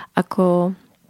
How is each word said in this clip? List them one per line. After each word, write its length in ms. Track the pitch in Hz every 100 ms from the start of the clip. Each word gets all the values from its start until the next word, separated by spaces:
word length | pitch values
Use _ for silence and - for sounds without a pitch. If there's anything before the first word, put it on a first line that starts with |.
| -
ako 640 | - 180 - 180 175 175 185 _ _ _